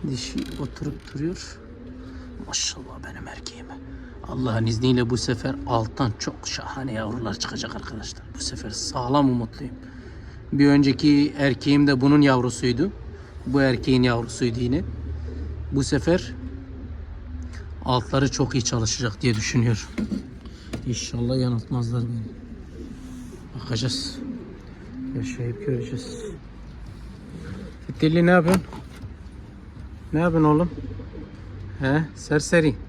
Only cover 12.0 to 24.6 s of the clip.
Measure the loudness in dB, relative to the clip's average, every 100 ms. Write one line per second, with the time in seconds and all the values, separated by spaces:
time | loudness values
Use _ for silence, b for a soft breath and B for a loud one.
12 | 8 8 8 8 4 2 0 2 0 -2
13 | -12 B B B 0 4 6 4 4 6
14 | 6 4 0 0 0 2 2 2 0 -6
15 | -6 B B B B B -2 0 2 2
16 | 4 4 2 -8 -8 -10 -10 -12 -10 -10
17 | -10 -12 -10 -10 -10 B B -8 2 2
18 | 4 4 4 4 2 2 2 0 0 0
19 | -2 0 2 2 2 4 4 2 -2 -4
20 | -2 -2 -4 -14 -14 B B -6 -4 -4
21 | -4 -2 2 2 2 0 0 -2 0 0
22 | 0 -4 -6 -10 -12 -12 -12 -12 -12 -12
23 | -12 -12 -12 -14 -12 -10 -4 0 0 -2
24 | -4 -8 -8 -8 -10 -12